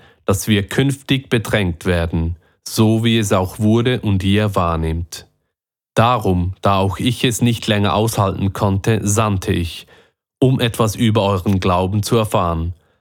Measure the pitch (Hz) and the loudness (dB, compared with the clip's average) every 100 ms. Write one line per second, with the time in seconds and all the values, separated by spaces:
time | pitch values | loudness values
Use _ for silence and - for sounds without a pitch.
0 | - _ - 98 - 101 95 - 135 135 | -8 _ -2 -2 0 0 0 0 0 -2
1 | - 135 - 120 107 107 92 80 92 87 | -4 -4 0 -2 0 0 0 -2 -2 0
2 | 82 85 82 85 _ _ - - 110 113 | 0 -2 -4 -6 _ _ -6 0 2 2
3 | 117 113 101 101 92 - 107 113 120 123 | 2 0 2 0 -2 -2 2 2 2 -2
4 | 107 98 92 104 107 95 87 80 80 82 | 0 0 2 2 2 0 0 0 -2 -4
5 | 85 - - _ _ _ _ _ _ - | -6 -12 -20 _ _ _ _ _ _ 0
6 | 117 123 101 90 90 95 101 98 98 92 | 2 2 0 0 -2 -2 0 2 0 -2
7 | 127 120 131 117 120 110 - 104 101 80 | -4 -2 -2 0 0 0 0 0 0 0
8 | 113 - 98 92 98 - 104 98 113 107 | 0 0 -2 0 -4 0 0 0 0 0
9 | 104 101 107 98 - 90 85 - - - | 0 0 0 -2 -2 -2 -4 -8 -18 -20
10 | _ _ _ _ 131 131 120 - 110 - | _ _ _ _ 2 2 0 0 -2 0
11 | 113 110 98 98 101 95 95 90 92 104 | 2 2 2 0 0 0 2 0 0 -2
12 | 104 117 107 110 87 82 85 - _ _ | 0 0 2 0 0 -2 -4 -8 _ _